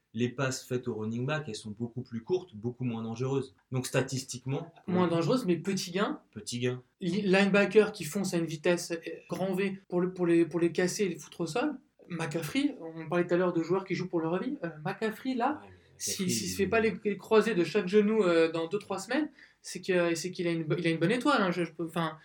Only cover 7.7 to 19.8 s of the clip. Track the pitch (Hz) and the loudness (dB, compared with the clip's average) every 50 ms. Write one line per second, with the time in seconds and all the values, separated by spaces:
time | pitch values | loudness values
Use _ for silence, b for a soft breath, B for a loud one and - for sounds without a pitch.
7.7 | 190 220 208 208 208 - 165 147 - 202 185 - - 170 165 151 151 151 - 180 | 6 6 6 6 4 -6 -8 -6 -4 -4 -2 -2 0 -2 -2 -2 -4 0 2 2
8.7 | 175 170 - - 175 165 - 165 160 - - - 180 175 185 190 185 185 202 196 | 2 2 0 -4 -8 -8 -8 -8 -12 -12 -10 -8 -6 -4 -2 -2 0 0 0 -2
9.7 | 190 190 - - - 175 180 180 180 180 180 170 170 170 170 160 165 170 170 170 | -2 -6 -8 -4 -2 0 0 0 0 0 2 4 4 4 4 4 2 0 0 0
10.7 | 160 - 180 180 180 - 208 185 165 - - - - - 175 156 - 240 294 302 | 2 2 0 0 0 0 -2 -2 -2 -6 -10 -12 -8 -6 -4 -2 -2 0 -2 -2
11.7 | 285 - - _ _ _ - - 175 160 165 147 151 170 160 - - 269 277 294 | -2 -6 -10 _ _ _ -16 -10 -6 -6 -4 -4 -4 -4 -4 -2 0 0 0 0
12.7 | - - 165 160 160 165 160 156 175 175 175 175 180 175 185 180 175 170 165 160 | 0 -4 -10 -12 -10 -10 -6 -2 0 0 2 4 2 2 2 2 2 0 0 2
13.7 | 175 196 190 - 170 185 185 180 - 170 160 160 170 185 - - 294 - - 170 | 0 0 0 0 -2 -4 -2 -2 -2 -2 0 0 0 -2 -2 -4 -4 -4 -6 -8
14.7 | 147 151 151 151 147 - 226 220 214 - - 262 262 226 226 277 302 - B B | -8 -6 -6 -6 -4 -2 -4 -4 -4 -4 -4 -4 0 0 0 0 0 -2 B B
15.7 | B B B B B B - - - - 190 180 120 - - - 95 190 196 190 | B B B B B B -6 -6 -4 -2 0 0 0 0 -2 -4 -2 -2 0 2
16.7 | 208 226 220 226 185 - - 208 196 185 - - 220 220 208 233 220 175 170 151 | 2 2 2 2 0 -2 -2 -2 -4 -4 0 4 6 6 6 6 4 2 2 2
17.7 | - 214 190 180 196 214 208 208 220 220 196 175 170 165 165 160 165 165 165 165 | 2 0 0 4 4 4 6 6 4 4 4 4 6 6 4 4 2 0 -4 -2
18.7 | 196 208 - - 196 185 185 - 247 302 302 302 B B B B B B B - | -4 -6 -4 -6 -6 -6 -4 -2 -2 0 0 -2 B B B B B B B -12
19.7 | - 185 | -12 -6